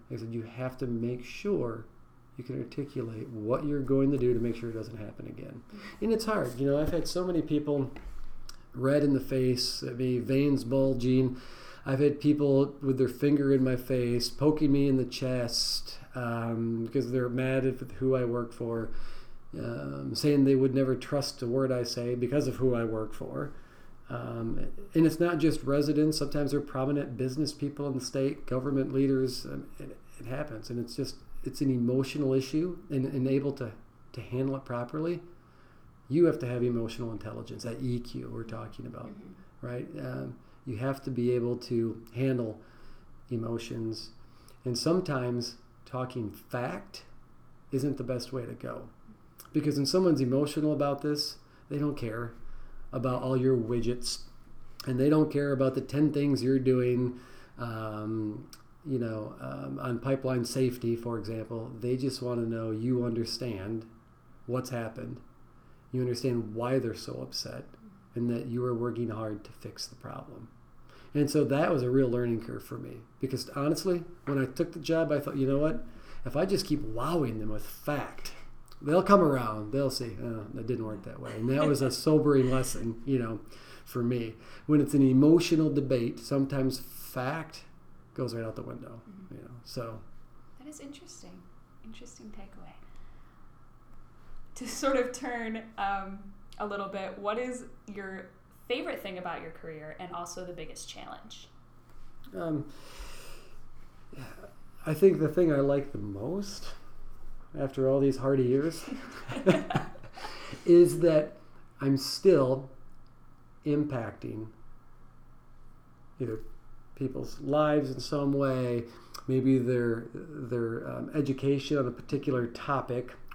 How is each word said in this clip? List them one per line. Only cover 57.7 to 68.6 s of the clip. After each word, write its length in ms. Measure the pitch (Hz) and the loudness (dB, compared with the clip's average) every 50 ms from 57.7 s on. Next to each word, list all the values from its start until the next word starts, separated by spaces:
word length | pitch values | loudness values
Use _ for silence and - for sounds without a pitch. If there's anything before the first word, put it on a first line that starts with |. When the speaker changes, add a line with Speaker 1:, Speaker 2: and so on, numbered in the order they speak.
| 110 110 110 110 107 107 107 107 110 110 107 107 104 127 135 - - - - - - - - | -6 -4 -6 -6 -6 -4 -4 -4 -2 -2 -2 -2 -4 -6 -10 -14 -18 -20 -20 -20 -20 -14 -6
Speaker 1:
you 120 | 151 135 120 | -2 -2 0
know, 380 | 117 113 110 110 107 - - - | 0 -2 -2 -4 -6 -8 -10 -10
um, 400 | 131 131 135 139 139 135 139 139 | -10 -8 -8 -8 -8 -8 -8 -6
on 200 | - 127 120 117 | -4 -4 -4 -2
pipeline 440 | - 135 135 135 - 131 131 123 117 | 0 0 0 2 2 0 0 0 0
safety, 500 | 120 - 135 131 123 123 - - 117 117 | 0 0 2 2 2 2 0 0 0 0
for 220 | 117 - 120 117 107 | 0 -2 -4 -4 -4
example. 520 | 98 104 113 113 107 - 120 117 113 127 123 110 | -4 -6 -6 -6 -6 -6 -6 -6 -8 -8 -8 -6
They 180 | 113 123 127 127 | -2 -2 0 0
just 240 | 135 131 123 - | 0 -2 -2 -4
wanna 240 | 123 123 120 120 117 | -4 -2 -2 -2 0
know 260 | 113 117 113 113 110 | 0 -2 -2 -2 -2
you 340 | 110 107 113 123 127 123 120 | -2 -2 0 2 2 2 2
understand 800 | 120 113 117 113 117 117 117 131 120 107 95 92 104 113 113 110 - - - - - - - - - - - - - | 2 0 0 -2 -2 -4 -4 -4 -4 -4 -4 -4 -4 -4 -6 -6 -10 -16 -20 -20 -20 -20 -20 -20 -20 -20 -14 -6 -4
what's 240 | 123 127 123 - | -2 -2 -2 -2
happened. 480 | 127 117 113 110 - - - 120 127 - - - - - - - - - - - - - - - | -4 -4 -4 -6 -8 -8 -10 -10 -10 -12 -14 -18 -20 -20 -20 -20 -20 -20 -20 -20 -20 -20 -12 -6
You 100 | - 127 | -2 -2
understand 520 | 123 123 120 - - 131 120 120 107 104 107 | 0 0 0 0 0 0 0 0 -2 -4 -4
why 240 | 113 120 123 135 135 | -4 0 2 2 2
they're 140 | 117 113 104 | 2 0 -2
so 200 | - - - 123 127 | -6 -8 -8 -8 -8
upset, 420 | 131 127 - - - - 120 127 - - - - - - - - - - - | -8 -8 -6 -8 -8 -8 -10 -12 -12 -14 -18 -20 -20 -20 -20 -20 -20 -10 -4
and 160 | 120 120 120 | -2 0 0
that 160 | 117 117 131 127 | 0 0 -2 -4
you 160 | 117 123 | -2 -2